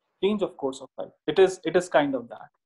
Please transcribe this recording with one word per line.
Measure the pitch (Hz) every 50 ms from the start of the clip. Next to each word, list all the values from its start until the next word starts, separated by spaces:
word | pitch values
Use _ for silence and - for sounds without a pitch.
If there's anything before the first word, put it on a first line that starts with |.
| _ _ _ _ 185
change | 196 214 202
of | 180 - -
course | - 143 131 131 -
of | 131 - _
life. | - - - - _ _
It | 156 151
is, | - 190 180 - - -
it | 165 165
is | 180 175
kind | - - 160 147 143 135
of | 123 120 117
that. | 107 - - - _ _ _